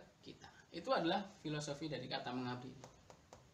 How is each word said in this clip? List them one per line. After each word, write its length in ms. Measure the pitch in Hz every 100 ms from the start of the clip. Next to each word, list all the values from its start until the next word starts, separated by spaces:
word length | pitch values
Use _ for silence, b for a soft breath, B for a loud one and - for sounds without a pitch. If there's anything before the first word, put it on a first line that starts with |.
| - - -
kita. 240 | - - - -
Itu 160 | 170 240
adalah 320 | 247 165 190 202 -
filosofi 460 | 156 151 147 143 160
dari 240 | 127 127
kata 240 | 131 -
mengabdi. 400 | 127 123 123 127 - - - - - - - -